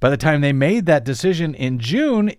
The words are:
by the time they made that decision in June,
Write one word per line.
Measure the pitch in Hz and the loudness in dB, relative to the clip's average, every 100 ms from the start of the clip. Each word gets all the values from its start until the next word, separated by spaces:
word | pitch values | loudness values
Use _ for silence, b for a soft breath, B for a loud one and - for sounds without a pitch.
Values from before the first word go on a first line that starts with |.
by | 127 | 0
the | 139 | 2
time | 156 147 | 0 2
they | 143 | 2
made | 139 139 226 175 | 2 2 0 2
that | 151 | 0
decision | 120 127 185 175 165 | 0 -2 -2 0 -4
in | 139 131 127 | -4 -4 -4
June, | 117 202 302 226 208 | -2 0 0 0 0